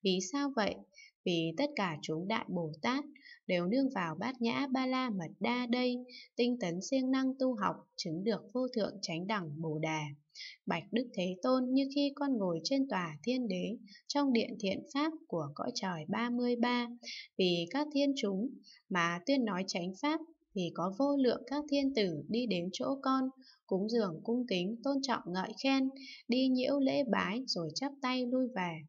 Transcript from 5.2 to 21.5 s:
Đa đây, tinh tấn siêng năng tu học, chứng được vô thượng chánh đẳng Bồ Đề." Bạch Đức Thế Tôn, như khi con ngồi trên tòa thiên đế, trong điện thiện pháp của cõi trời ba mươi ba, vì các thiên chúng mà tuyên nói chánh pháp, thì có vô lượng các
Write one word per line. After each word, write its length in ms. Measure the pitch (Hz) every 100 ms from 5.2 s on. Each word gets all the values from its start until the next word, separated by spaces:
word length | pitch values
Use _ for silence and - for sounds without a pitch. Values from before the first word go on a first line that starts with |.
| 160 -
Đa 260 | 214 240 247
đây, 320 | 247 247 247 247 - - -
tinh 220 | 240 247
tấn 220 | 185 170
siêng 300 | 190 269 254
năng 220 | 262 262 262
tu 160 | 262 240
học, 200 | 185 160 - -
chứng 260 | 180 160
được 180 | 202 202 -
vô 140 | 247 254 247
thượng 180 | 196 196
chánh 260 | - 170 196
đẳng 340 | 214 165 147
Bồ 180 | 160 156
Đề." 220 | 160 156 147 143 _ - - - -
Bạch 180 | 175 -
Đức 180 | 220 262
Thế 220 | - 180 185
Tôn, 220 | 254 262 254
như 140 | 262 269 277
khi 160 | 285 285
con 220 | 285 254
ngồi 220 | 190 165
trên 240 | 196 277 269
tòa 300 | 196 170 151
thiên 240 | - 254 240
đế, 300 | 185 180 233 - - _
trong 260 | 285 285
điện 240 | 233 - -
thiện 240 | 196 190 -
pháp 180 | 269 311 320 -
của 200 | 170 143 147
cõi 160 | - -
trời 300 | 190 170 156
ba 220 | 208 240
mươi 260 | 240 247 240
ba, 320 | 240 247 240 240 - - - -
vì 280 | 185 170 170
các 180 | 269 302
thiên 200 | 294 285 269
chúng 320 | 202 190 240 - - - _
mà 300 | 180 170 175 175
tuyên 200 | 277 226
nói 180 | 180 196
chánh 260 | 196 180 190
pháp, 180 | 294 320 320 - _ 202
thì 160 | 170
có 200 | 165 175 196
vô 180 | 277 285
lượng 260 | 254 -
các 160 | -